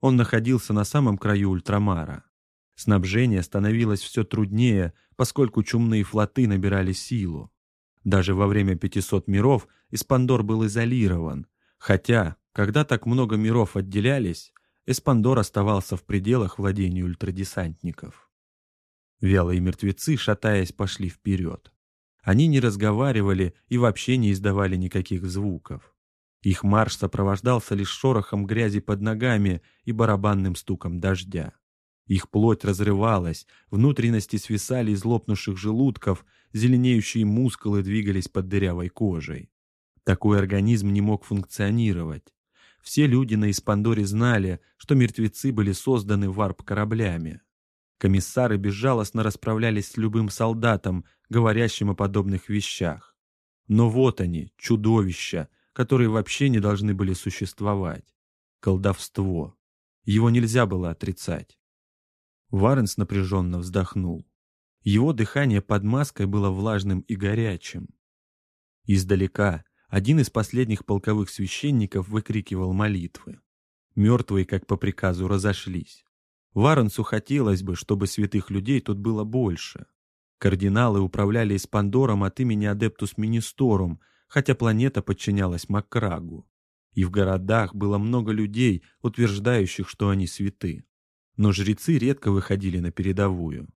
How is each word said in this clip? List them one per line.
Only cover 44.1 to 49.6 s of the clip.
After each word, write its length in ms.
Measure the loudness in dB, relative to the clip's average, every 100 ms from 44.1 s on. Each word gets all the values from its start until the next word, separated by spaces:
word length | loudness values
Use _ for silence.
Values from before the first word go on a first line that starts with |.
| 2 2 2 0 -4 _ _
что 180 | 0
мертвецы 560 | 4 4 2 -4 -2 -4
были 200 | 0 0
созданы 580 | 0 0 0 0 -2 -2
варп-кораблями. 1080 | -2 -4 -4 -6 -4 -2 0 -2 -2 -8 -12 _ _ _ _ _ _
Комиссары 600 | 2 2 0 0 0 0
безжалостно 640 | -2 -2 0 0 -2 -2
расправлялись 680 | -2 -4 -4 -2